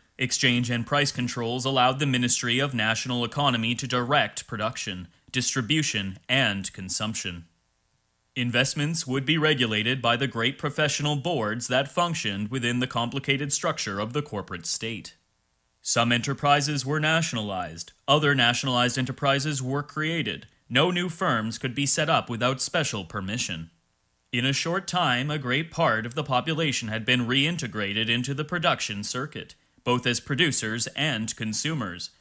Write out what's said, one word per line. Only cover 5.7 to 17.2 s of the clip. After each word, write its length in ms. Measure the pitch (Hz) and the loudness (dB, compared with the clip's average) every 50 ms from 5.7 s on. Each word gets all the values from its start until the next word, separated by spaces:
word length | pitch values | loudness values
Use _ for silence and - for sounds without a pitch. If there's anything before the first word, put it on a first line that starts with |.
| 151 156 147 - - 107 98 98 92 - - - | 0 0 2 0 -2 -2 -4 -4 -8 -10 -4 -2
and 420 | 123 135 131 110 101 98 95 - - | 0 2 2 2 0 -2 -4 -6 -8
consumption. 720 | - 92 92 - - 110 107 107 - - 95 87 85 82 - _ _ _ _ _ _ _ _ _ _ _ _ _ _ _ _ _ | -8 -6 -4 -4 -2 -2 -4 -4 -6 -6 -6 -8 -10 -14 -18 _ _ _ _ _ _ _ _ _ _ _ _ _ _ _ _ _
Investments 720 | - 123 120 110 120 131 135 - 151 143 151 170 160 - - | -4 -2 0 2 2 2 2 2 0 0 0 0 -2 -2 0
would 180 | 131 139 131 | -2 0 0
be 140 | 127 160 160 | 0 2 2
regulated 600 | 151 156 156 135 123 113 110 107 107 117 131 135 | 4 2 4 4 2 2 2 2 2 0 0 0
by 160 | 117 117 117 | 2 2 2
the 120 | 120 139 135 | 2 0 -2
great 320 | - 117 113 117 - - | -2 0 0 0 -2 -2
professional 560 | - 147 139 - 156 151 - - 143 147 147 | -4 -4 -2 0 0 0 0 0 0 0 0
boards 540 | 139 123 175 175 139 110 104 107 123 120 - | 0 0 0 0 0 0 0 -2 -2 -2 0
that 220 | 127 127 143 147 | 2 0 0 0
functioned 600 | - - 175 175 165 160 - 110 101 98 104 104 | 0 0 0 0 0 -2 -4 -4 -2 -2 -4 -4
within 300 | 120 135 120 120 123 123 | -2 -2 0 0 0 0
the 40 | 127 | -2
complicated 680 | 127 - 117 117 120 110 135 135 - 139 135 147 147 | 0 0 -2 -2 -2 -4 -4 -2 -2 -2 -2 0 -2
structure 480 | - - - 170 151 - - 110 98 98 | -2 -2 0 -2 -2 -2 -4 -4 -2 -2
of 140 | 104 113 120 | -4 -2 -2
the 80 | 147 | -4
corporate 460 | 147 143 - 101 92 - 95 87 85 - | -4 -4 -6 -8 -8 -8 -10 -6 -4 -4
state. 480 | - - - 113 117 104 - - - _ _ _ _ _ _ _ _ _ _ _ _ _ _ | -4 -2 -4 -6 -8 -8 -10 -14 -18 _ _ _ _ _ _ _ _ _ _ _ _ _ _
Some 280 | - - 120 117 117 | 0 2 2 4 4
enterprises 760 | 120 123 113 - 139 107 - 143 143 147 143 143 151 139 120 | 2 2 0 -2 -4 0 4 4 4 6 4 2 0 -2 -2
were 140 | 131 147 156 | 0 0 0
nationalized. 960 | 151 156 160 165 | 2 2 2 2